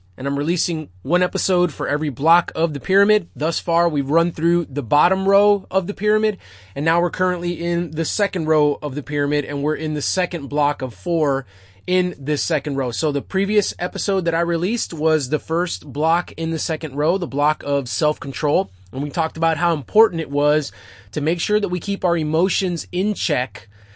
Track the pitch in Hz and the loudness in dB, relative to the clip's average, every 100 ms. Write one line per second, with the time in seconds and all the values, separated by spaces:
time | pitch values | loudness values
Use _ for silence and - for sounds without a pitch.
0 | _ - 139 139 151 175 - 160 151 - | _ -8 -4 -2 0 0 -2 -4 -6 -12
1 | 131 175 180 185 - 180 180 - 123 143 | -2 0 2 0 0 2 2 0 -4 -2
2 | 151 117 147 175 170 - 165 143 - 190 | -2 0 4 4 2 -2 -2 -2 0 2
3 | 208 214 170 123 147 165 - 170 170 147 | 4 2 0 -4 -4 -2 0 2 2 0
4 | 135 160 170 170 165 175 165 135 117 147 | 2 2 2 0 2 2 0 -6 0 4
5 | 170 190 190 196 208 202 190 190 175 - | 4 4 4 4 6 2 0 -2 -2 -4
6 | 208 214 214 - - - - 139 151 170 | 0 2 2 -2 -10 -20 -14 -4 2 2
7 | 175 - 185 180 175 170 170 170 175 151 | 2 0 0 0 -2 -4 -2 -2 -2 -4
8 | 160 - 202 180 156 156 147 143 151 135 | -4 -2 -2 -2 2 4 4 2 -4 -8
9 | 143 147 143 147 - 143 143 151 156 151 | -6 -2 0 0 -2 -4 -2 -2 -2 -4
10 | 139 - 175 170 139 143 147 143 131 - | -2 -2 -2 -4 -6 0 0 0 -6 -8
11 | - 170 151 135 131 - - - - 185 | -2 0 2 0 -4 -16 -20 -18 -2 0
12 | 180 156 139 147 - 156 147 139 127 117 | 0 -4 -4 -2 0 -2 -2 -2 -2 -2
13 | 156 139 - 185 196 214 196 - 175 180 | -2 -2 -2 -2 2 2 0 -4 -6 -4
14 | - 190 165 165 170 170 180 233 - 160 | -2 0 0 0 0 0 -2 -2 -6 -2
15 | 156 156 127 147 - 165 175 - 151 123 | 2 2 0 -4 -2 -2 -2 -6 -8 -2
16 | 160 170 175 - 165 160 - 156 156 135 | 0 0 -2 -6 -4 -2 -2 -4 -4 -2
17 | 151 190 160 135 147 151 - 143 123 - | 0 0 -2 0 2 0 -2 -2 -2 0
18 | 151 151 143 131 151 160 190 - - 131 | 0 0 -6 -4 0 0 0 -8 -12 -8
19 | 147 156 160 - 165 160 175 156 120 208 | -6 -2 -4 0 -2 0 0 -2 0 4
20 | 220 170 151 143 147 151 143 - - - | 4 2 -4 0 2 2 0 -10 -20 -20
21 | - - 147 175 - 214 202 180 190 196 | -10 -4 -2 -2 0 0 0 -4 -4 -2
22 | 180 170 156 160 185 - 185 170 - 175 | 0 0 0 2 2 0 -2 -4 -4 -2
23 | 202 196 - 139 131 - - - - | -2 -2 -2 -2 -2 -8 -20 -20 -20